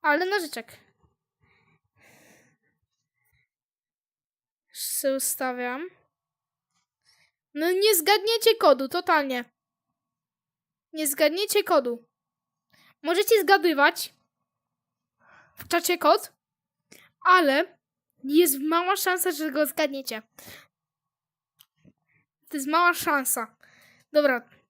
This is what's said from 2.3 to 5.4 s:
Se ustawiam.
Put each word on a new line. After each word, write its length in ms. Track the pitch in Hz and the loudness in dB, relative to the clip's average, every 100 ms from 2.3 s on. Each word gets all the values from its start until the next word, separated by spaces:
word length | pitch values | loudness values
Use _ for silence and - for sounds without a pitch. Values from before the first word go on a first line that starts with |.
| _ _ _ _ _ _ _ _ _ _ _ _ _ _ _ _ _ _ _ _ _ _ _ _ | _ _ _ _ _ _ _ _ _ _ _ _ _ _ _ _ _ _ _ _ _ _ _ _
Se 440 | - - - 277 269 | -14 -10 -4 -4 -2
ustawiam. 720 | - - | -4 -4